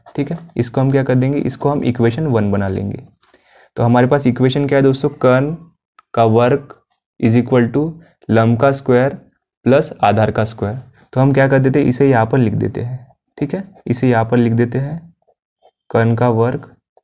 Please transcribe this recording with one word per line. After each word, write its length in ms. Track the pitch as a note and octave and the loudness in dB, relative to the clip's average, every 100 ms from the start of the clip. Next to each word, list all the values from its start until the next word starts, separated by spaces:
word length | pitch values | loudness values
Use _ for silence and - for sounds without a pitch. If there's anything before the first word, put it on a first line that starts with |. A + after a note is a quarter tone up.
| - - | -14 -8
ठीक 160 | C#3 | -8
है, 60 | E3+ - - | -8 -10 -6
इसको 240 | A#2 - | -4 -2
हम 100 | C3+ | 0
क्या 120 | C#3 | 0
कर 120 | C3+ B2+ | 0 0
देंगे, 220 | C3 C#3+ | 0 -2
इसको 320 | - - C#3+ | -4 -4 -4
हम 140 | D3 | -2
इक्वेशन 440 | B2+ A#2 A#2 A#2 D#3 | -2 0 -2 -2 -2
वन 240 | A2+ G#2 | -2 0
बना 160 | G2 G2 | -2 -2
लेंगे। 360 | G2 G2+ - - _ _ _ _ _ _ - | -4 -6 -8 -14 _ _ _ _ _ _ -2
तो 60 | |
हमारे 240 | A#2 B2 B2+ | 2 2 2
पास 200 | C#3+ C3+ | 2 0
इक्वेशन 400 | A2+ B2+ D3 C#3 | 0 0 0 0
क्या 100 | C#3 | 2
है 60 | |
दोस्तों, 260 | C3+ C3+ D3 | 2 0 -4
कर्ण 460 | C#3+ B2+ B2+ C#3+ E3 - _ _ _ _ | -2 0 2 0 -6 -14 _ _ _ _
का 120 | - A2+ | 0 2
वर्ग 480 | A2 A#2+ C#3+ - - _ _ _ - | 4 2 0 -4 -20 _ _ _ -4
is 160 | A#2+ A#2+ | 0 2
equal 340 | B2 B2+ A#2 C3+ | 2 2 2 0
to 160 | D#3+ D#3+ - _ - | -4 -8 -20 _ -2
लंब 300 | A2 A2+ A#2 | 2 2 2
का 120 | C#3 | 2
स्क्वायर 460 | C#3 - B2 C3+ - - _ _ _ A#2 | 0 2 2 2 -4 -18 _ _ _ 0
प्लस 280 | C#3 D#3+ - | 2 0 0
आधार 280 | G#2 G#2 G#2+ | 0 2 0
का 120 | A2 | 0
स्क्वायर। 380 | G#2+ - G2+ B2+ - _ _ | -4 -4 -8 -8 -12 _ _
तो 80 | B2+ | 0
हम 120 | C#3 | 2
क्या 140 | C3+ C3+ | 2 2
कर 120 | C3+ | 2
देते 200 | C3 C#3+ | 2 2
हैं, 80 | C#3 | 0
इसे 220 | B2 C#3 | 2 2
यहाँ 160 | A#2+ A2 | 2 2
पर 120 | C3+ | 0
लिख 160 | A2+ | 0
देते 280 | G#2+ G#2+ - | -2 -4 -6
हैं। 240 | A#2+ B2+ - _ _ - | -8 -10 -14 _ _ -10
ठीक 160 | C#3+ | -8
है, 100 | F#3 G3 - - | -8 -10 -12 -6
इसे 220 | A#2+ B2+ | -2 0
यहाँ 160 | A#2 A2+ | 0 0
पर 120 | B2 | 0
लिख 160 | A#2 | 2
देते 240 | A2+ A#2 B2 | 0 0 -2
हैं, 360 | C#3 E3 - _ _ _ _ _ _ _ - | -6 -8 -14 _ _ _ _ _ _ _ -6
कर्ण 260 | A2+ A2+ A#2 | -2 0 0
का 140 | B2 | 0
वर्ग, 420 | A2+ A#2 - - _ _ _ | 0 0 -4 -10 _ _ _